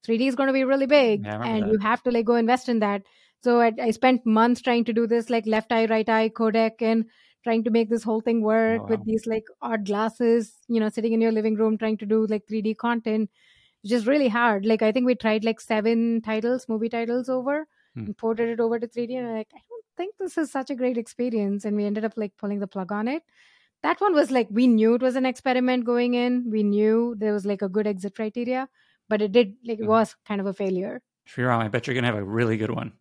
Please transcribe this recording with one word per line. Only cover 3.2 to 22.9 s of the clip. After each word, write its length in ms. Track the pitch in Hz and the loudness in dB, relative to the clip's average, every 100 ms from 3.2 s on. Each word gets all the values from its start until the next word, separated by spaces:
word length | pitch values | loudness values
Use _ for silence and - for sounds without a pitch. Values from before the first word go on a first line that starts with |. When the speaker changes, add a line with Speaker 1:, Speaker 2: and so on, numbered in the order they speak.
| _ _ | _ _
Speaker 1:
So 180 | 247 240 | 2 4
I, 120 | 233 220 | 4 2
I 100 | 247 | -4
spent 340 | 220 262 254 226 | 2 2 2 2
months 340 | 220 233 247 | 4 4 2
trying 240 | - 240 | 0 0
to 80 | 233 | 2
do 140 | 226 233 | 0 0
this, 240 | 233 226 | 0 0
like, 160 | 233 214 | -2 0
left 260 | 214 220 | -2 0
eye, 140 | 233 226 | 0 2
right 220 | 220 214 | 0 2
eye 200 | 220 220 | 2 0
codec 520 | 220 220 220 226 226 | 0 0 2 0 0
and 240 | 226 226 226 _ _ _ | 0 0 -2 _ _ _
trying 220 | 240 226 | -2 0
to 60 | 226 | 2
make 180 | 226 220 | 0 2
this 140 | 226 | -2
whole 180 | 220 220 | -2 -2
thing 220 | 220 233 | 0 0
work 400 | 214 220 226 226 | 2 2 2 0
Speaker 2:
Oh, 40 | 208 | -2
Speaker 1:
with 100 | 220 | -4
Speaker 2:
wow. 40 | 220 | 0
Speaker 1:
these, 200 | 220 226 | -2 -2
like, 180 | 220 220 - | -6 -6 -12
odd 240 | 240 226 196 | -6 -4 -2
glasses, 720 | 208 220 220 240 233 208 - _ | -2 -2 0 2 2 0 -12 _
you 100 | 233 | -2
know, 120 | 214 | 0
sitting 240 | 220 226 | -2 -2
in 80 | 226 | 2
your 100 | 226 | 2
living 220 | 220 214 | 2 0
room 240 | 214 220 220 | 0 0 0
trying 180 | 220 220 | -2 -4
to 80 | 202 | 0
do, 200 | 220 220 | 0 2
like, 200 | 214 _ | -2 _
three 140 | 220 | -4
D 140 | 214 | -4
content, 560 | 214 233 233 226 220 214 _ _ _ _ _ | -2 -2 -2 -2 -2 -2 _ _ _ _ _
which 100 | 196 | -4
is 140 | 240 220 | -2 2
really 220 | 294 262 | 2 2
hard. 380 | 220 240 208 208 | 2 2 2 0
Like, 160 | 220 | 2
I 100 | 220 | 2
think 140 | 220 247 | 2 0
we 80 | |
tried, 280 | 247 220 214 | 0 0 0
like, 140 | 220 226 | 0 -4
seven 600 | - 214 214 233 233 226 | -2 -2 2 2 2 -2
titles, 480 | 220 220 233 254 - | -2 -4 -2 -2 -2
movie 220 | 220 226 | -4 -4
titles 400 | 233 226 240 247 | -4 -4 -4 -2
over 360 | 254 254 294 311 _ _ | -4 -2 -4 -6 _ _
Speaker 2:
Hmm. 100 | - 117 | -12 -10
Speaker 1:
and 100 | 208 | -6
ported 320 | 226 226 233 | -4 -2 -2
it 100 | 233 | 0
over 180 | 226 233 | -2 -2
to 80 | 226 | -6
three 200 | 240 240 | -8 -6
D. 100 | 254 | -6
And 100 | 240 | -6
I'm 60 | 226 | -8
like, 160 | 220 | -10
"I 60 | - _ | -16 _
don't 140 | 466 - - | -20 -20 -10
think 220 | 359 - | -10 -8
this 180 | 370 - | -8 -4
is 140 | 302 | -4
such 200 | 269 262 | -4 -6
a 40 | 262 | -4
great 220 | 254 240 | -2 -2
experience." 680 | 226 - 247 226 202 202 | -6 -6 -4 -2 -2 -2
And 120 | 208 208 | -2 -2
we 100 | 208 | -2
ended 180 | 208 | -2
up, 80 | 214 220 | -4 -6
like, 200 | 208 _ | -8 _
pulling 220 | 202 202 | -8 -6
the 80 | 196 | -6
plug 240 | 196 180 | -8 -6